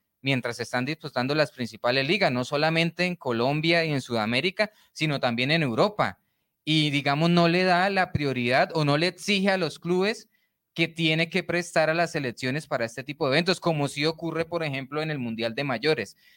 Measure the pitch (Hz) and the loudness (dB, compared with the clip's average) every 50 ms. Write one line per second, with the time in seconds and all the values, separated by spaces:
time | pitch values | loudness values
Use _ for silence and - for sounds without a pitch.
0 | _ _ _ _ - 135 139 127 113 123 117 - 117 - - 123 127 135 160 - | _ _ _ _ -2 -2 -2 0 -2 -4 -6 -6 -6 -4 -4 -4 -4 -4 -6 -8
1 | - 147 - 127 123 131 147 156 151 - - - 123 113 - 107 - 120 127 135 | -10 -8 -4 -4 -2 0 0 0 0 0 -2 -6 -8 -8 -6 -2 0 0 2 2
2 | 135 139 185 214 196 160 127 123 127 - 147 143 151 160 165 165 165 170 160 - | 2 0 2 2 2 2 0 0 -2 -2 -2 0 0 2 2 2 0 0 0 -2
3 | 180 180 180 - - 135 117 113 117 131 143 156 156 165 170 170 165 160 151 135 | -2 -2 -4 -4 -4 -2 0 0 2 0 0 0 2 2 2 2 2 0 0 -2
4 | 127 - 120 113 104 107 120 127 143 190 185 - 214 208 - _ _ _ - - | -2 -2 -2 -2 0 0 0 0 0 -2 -2 -2 -2 -4 -4 _ _ _ -8 -4
5 | 156 156 143 135 - 123 117 117 123 135 156 170 160 131 110 113 170 208 202 - | -2 -2 -2 0 0 -2 0 0 0 0 2 2 0 0 2 2 2 2 2 0
6 | 143 107 - _ _ _ _ _ _ _ _ _ - - 156 156 151 151 139 143 | -2 -2 -4 _ _ _ _ _ _ _ _ _ -2 0 2 2 2 2 0 0
7 | 139 143 139 147 160 170 175 175 170 170 165 180 185 185 180 175 185 202 196 190 | 0 0 2 2 4 4 6 6 6 4 4 4 4 4 4 2 2 2 2 0
8 | 180 175 - - 143 139 131 123 123 120 127 139 180 190 151 160 151 143 143 147 | 0 0 0 -2 -2 -2 -2 0 0 2 2 2 2 2 0 0 0 2 2 2
9 | 170 180 180 180 - - 208 196 190 202 190 185 175 147 143 - - 170 180 180 | 2 0 -2 -4 -4 -2 0 2 2 2 2 2 0 -2 -4 -6 -4 0 0 2
10 | 190 208 233 233 - _ _ _ _ _ _ _ _ _ - - 165 165 165 - | 2 0 -2 -4 -8 _ _ _ _ _ _ _ _ _ -4 -2 -2 -2 0 0
11 | 165 160 156 160 165 165 - 190 175 - 165 175 175 - - 170 156 156 160 170 | 0 2 2 2 0 0 -2 -2 -2 -2 -2 -4 -2 -2 0 0 2 2 2 0
12 | 175 165 - 160 143 123 110 - - 127 131 156 156 - 151 127 117 113 - - | 0 -2 -2 -4 -4 -4 -6 -4 -4 -4 -4 -4 -4 -4 -4 -4 -4 -4 -6 -8
13 | 131 - 147 - 160 135 131 156 175 175 185 180 - 175 160 151 143 139 - 143 | -10 -10 -6 -2 0 2 2 2 2 2 0 0 0 0 0 0 0 -2 -2 -2
14 | 147 156 165 160 170 165 160 160 165 165 170 170 160 147 135 135 135 123 143 151 | -2 -2 -2 -4 -6 -6 -4 -4 -4 -4 -4 -4 -4 -4 -4 -6 -8 -8 -6 -4
15 | 156 156 151 147 123 117 113 110 113 117 113 120 143 143 127 110 110 151 156 120 | -4 -4 -4 -4 -4 -4 -4 -2 -4 -4 -2 -2 -4 -2 -2 0 2 2 2 0
16 | 104 - - _ _ _ _ | -2 -6 -10 _ _ _ _